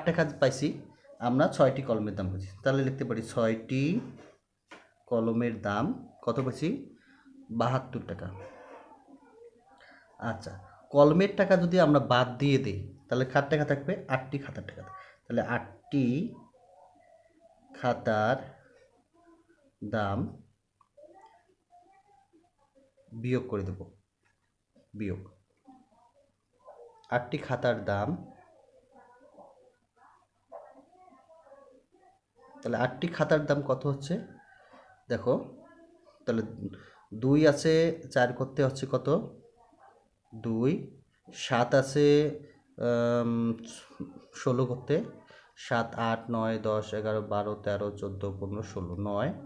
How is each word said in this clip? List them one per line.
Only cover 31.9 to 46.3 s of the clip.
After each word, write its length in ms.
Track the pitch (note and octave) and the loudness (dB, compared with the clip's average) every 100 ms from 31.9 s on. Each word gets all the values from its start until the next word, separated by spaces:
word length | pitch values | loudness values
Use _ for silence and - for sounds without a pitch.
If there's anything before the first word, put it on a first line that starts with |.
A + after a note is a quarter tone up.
| _ F#4 _ _ _ - - | _ _ _ _ _ -20 -12
তাহলে 160 | A2+ A2+ | -6 -2
আটটি 300 | B2+ - F3 | -2 -2 -6
খাতার 380 | - D3+ D#3 D3 | -2 2 2 2
দাম 160 | C#3+ | -2
কত 240 | C#3 B2+ D3 | 0 -2 -2
হচ্ছে? 280 | C#3 - F#3+ - - - - - - - - - | -4 -4 -6 -8 -16 -20 -20 -20 -20 -20 -16 -6
দেখো, 240 | A#2 A#2+ D3 - - - - - - _ - - | -4 0 0 -2 -16 -20 -20 -20 -20 _ -10 -2
তাহলে 180 | A2+ G#2+ - G2+ - - - - | -2 -2 -6 -10 -10 -18 -20 -16
দুই 340 | A2 B2+ C#3+ D#3 | -4 2 6 6
আছে 260 | C#3+ D#3+ D#3+ E3 - - | 4 4 4 4 0 -2
চার 220 | C3+ B2 | 2 2
করতে 300 | - C3 - | 2 -4 0
হচ্ছে 220 | C3+ C3 C3 | 0 0 -4
কত? 160 | B2+ C3 E3 A#3 - - _ _ _ - _ _ _ _ A2+ | -2 0 0 -2 -14 -20 _ _ _ -20 _ _ _ _ -8
দুই, 360 | A2+ A2+ B2+ F#3+ - - _ _ - | -4 0 2 0 -4 -16 _ _ -20
সাত 420 | - - A#2+ A#2+ C#3 | -10 0 2 4 4
আছে, 320 | C3+ D3 D3 D3 D3+ - - - _ - | 4 6 8 8 6 0 -12 -20 _ -4
আম, 760 | A#2+ A#2 A#2+ A#2+ A#2 A#2 A#2 A2+ - - - - - - - - | 0 2 4 2 2 0 0 -2 -8 -18 -18 -14 -14 -14 -20 -6
ষোলো 300 | - B2 C3+ | 0 0 0
করতে, 300 | A#2+ - D3+ A#3 - - - - - | -2 -2 -2 -2 -10 -20 -20 -20 -14
সাত, 400 | - A#2 A2+ - | -4 -2 -2 -2
আট, 260 | A#2 A2+ | -2 -2
নয়, 300 | - | -2